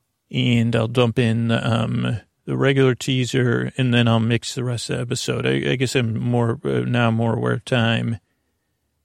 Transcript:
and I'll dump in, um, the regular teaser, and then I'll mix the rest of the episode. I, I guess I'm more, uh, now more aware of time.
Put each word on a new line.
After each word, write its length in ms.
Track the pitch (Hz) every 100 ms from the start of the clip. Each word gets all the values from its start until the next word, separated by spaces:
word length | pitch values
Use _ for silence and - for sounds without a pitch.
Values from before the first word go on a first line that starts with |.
| _ _ -
and 440 | 135 123 120 117 117
I'll 120 | 113
dump 320 | 120 120 120
in, 320 | 117 113 117
um, 680 | 117 123 117 117 120 123 113 - _ -
the 120 | 131
regular 380 | 135 139 131 120
teaser, 760 | - 127 123 131 123 123 127 -
and 160 | 131
then 140 | 120 117
I'll 120 | 113
mix 340 | 113 117 -
the 100 | -
rest 260 | 123 120 -
of 80 | 131
the 40 |
episode. 440 | 120 127 - 120 127
I, 260 | 139 139
I 40 | 131
guess 200 | 127 135
I'm 240 | 113 113
more, 400 | 123 120 117 123 139
uh, 140 | 127
now 300 | 123 120 117
more 240 | 113 117 117
aware 180 | 120
of 120 | 120 -
time. 540 | 123 113 117 117 113 _ _ _ _ _ _ _ _